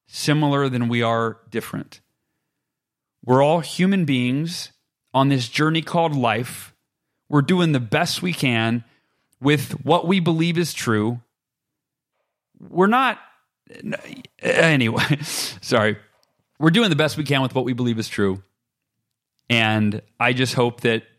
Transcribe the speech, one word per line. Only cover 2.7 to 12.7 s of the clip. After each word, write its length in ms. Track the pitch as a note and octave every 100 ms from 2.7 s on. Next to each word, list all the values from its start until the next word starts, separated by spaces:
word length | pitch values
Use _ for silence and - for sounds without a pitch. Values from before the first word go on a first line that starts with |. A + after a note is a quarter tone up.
| _ _ _ _ _ A#2+
We're 180 | B2+
all 160 | D3 E3
human 460 | - - F#3 G3 D3
beings 640 | C3 B2 C3+ E3 F3 - _ _ _ _ C3
on 140 | C#3
this 200 | C3+ A#2
journey 320 | - D#3 D#3+
called 340 | - F3 E3 C#3+
life. 600 | A#2 A2 B2 - - _ _ _ _ _ -
We're 140 | D3
doing 300 | C#3 F3+ E3+
the 80 | C#3
best 420 | A2+ D3+ E3+ -
we 120 | F3+
can 500 | E3 C3+ A2+ A2+ A#2+ - _ _ _ _ -
with 300 | C3+ D3 - -
what 240 | C3+ E3+ E3+
we 120 | G3
believe 400 | E3 D#3+ E3+ E3+
is 140 | F3
true. 480 | - B2 G#2+ G#2+ A#2+ - _ _ _ _ _ _ _ _ _ _ _ _ _
We're 280 | -